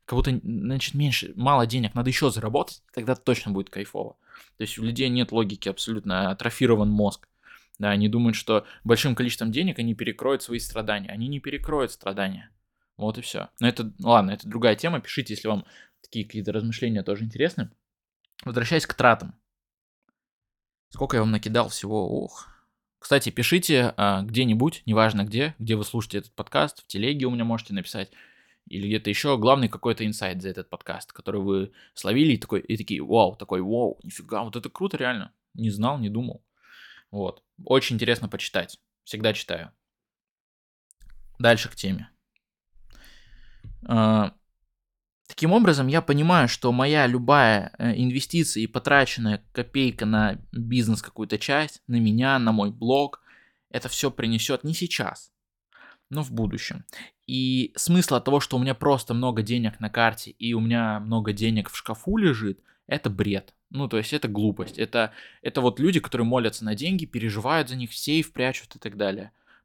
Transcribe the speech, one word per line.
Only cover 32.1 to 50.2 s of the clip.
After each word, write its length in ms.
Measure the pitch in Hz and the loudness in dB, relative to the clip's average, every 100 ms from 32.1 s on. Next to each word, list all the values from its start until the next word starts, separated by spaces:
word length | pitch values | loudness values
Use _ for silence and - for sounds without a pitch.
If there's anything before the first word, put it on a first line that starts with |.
| 120 156 | 4 4
и 40 | 117 | 2
такой, 240 | - 101 | -2 -6
и 160 | - 110 | -4 -6
такие: 260 | - 87 | -4 -6
«Вау», 320 | 71 110 95 95 | 0 4 2 0
такой: 260 | - 92 | -6 -4
«Вау, 380 | 92 120 117 - | -2 -2 -2 -4
нифига, 400 | - - - 107 | -14 -18 -8 -6
вот 120 | 113 117 | -6 -8
это 140 | - | -10
круто 280 | - 190 151 | -8 -6 -4
реально. 360 | 127 117 - _ _ | -4 -4 -8 _ _
Не 160 | - 113 | -4 -4
знал, 280 | 101 117 147 | 0 -2 -2
не 100 | 104 | -4
думал». 320 | 110 123 - _ _ _ - - - _ | -4 -6 -10 _ _ _ -20 -20 -20 _
Вот. 320 | 101 92 - _ - - | -8 -8 -8 _ -12 2
Очень 300 | 131 - 113 | 2 2 -2
интересно 300 | 117 117 98 | 0 -2 -2
почитать. 500 | 98 - 98 85 - _ _ - | -8 -6 -4 -6 -10 _ _ -14
Всегда 280 | 107 110 | -4 -2
читаю. 380 | 107 - 87 85 _ _ _ _ _ _ _ _ _ _ _ _ _ - - - - | -2 -6 -10 -10 _ _ _ _ _ _ _ _ _ _ _ _ _ -20 -20 -18 2
Дальше 300 | 117 113 - | 6 6 2
к 60 | - | -6
теме. 340 | 95 95 110 _ _ _ _ _ _ - - - - - - - - - - - - | -6 -6 -8 _ _ _ _ _ _ -20 -20 -20 -20 -20 -20 -20 -20 -20 -18 -12 0
А, 460 | 117 110 110 101 - _ _ _ _ _ _ _ _ - | 2 4 4 2 -4 _ _ _ _ _ _ _ _ -16
таким 260 | - 160 | -2 4
образом, 340 | 208 202 143 131 | 6 6 4 4
я 140 | 160 | 2
понимаю, 460 | 160 143 156 175 120 | 4 4 6 6 4
что 220 | - 123 | 2 0
моя 360 | 123 139 151 127 | 2 4 4 4
любая, 640 | 123 120 147 117 104 - - | 2 4 6 8 6 2 -4
э, 160 | 120 107 | -2 2
инвестиция 640 | 123 131 - 170 151 107 | 0 0 0 0 0 0
и 40 | 110 | -2
потраченная 760 | 131 - 139 131 - 110 104 _ | -2 4 4 4 0 -2 -2 _
копейка 520 | - - 139 131 113 107 | -6 -4 0 0 0 0
на 340 | 107 | 2